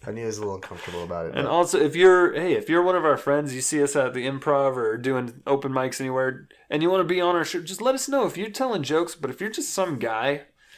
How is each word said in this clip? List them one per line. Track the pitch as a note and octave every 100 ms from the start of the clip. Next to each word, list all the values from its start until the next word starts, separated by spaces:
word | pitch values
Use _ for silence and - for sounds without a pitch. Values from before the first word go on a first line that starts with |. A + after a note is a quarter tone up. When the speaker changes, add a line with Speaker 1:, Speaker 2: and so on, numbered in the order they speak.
| A#2
Speaker 1:
I |
knew | A2
he | A2+
was | G#2
a |
little | G#2 F#2+
uncomfortable | - F2+ - F2
about | E2+ E2+ E2
it, |
Speaker 2:
And | C3+
Speaker 1:
but | C3+
Speaker 2:
also, | D#3+ F3 -
if | D3+ D#3
you're, | F#3 F3+ F3
hey, | D3 F3+
if | A#2+ G#2+
you're | E3+
one | F3+ F3+
of |
our | D#3 C3
friends, | - C#3+ D3
you | B2+
see | B2+ D3+
us | C#3+ D3
at | B2+
the | B2 B2+
Improv | C3+ D3+ C#3 C#3 B2+
or | A2 A#2
doing | B2 C3 B2 A#2 -
open | C#3 C#3
mics | C3 C3 B2+
anywhere, | C3 C3 C3 B2+ - - -
and | D3+
you | E3+
wanna | F#3+
be | E3 F3+
on | F3 F3
our |
show, | D#3+ F3+
just | D#3+ F#3+
let | A#3+
us | C4+ C#4
know | C#4 A3+
if | E3
you're | G#3+
telling | G#3 C4 G3+
jokes. | C3+ D#3 E3+
But | - -
if | -
you're | G#3
just | G#3+ -
some | - F#3 C3
guy, | A2+ A2 C3 C#3+ C#3+ _ _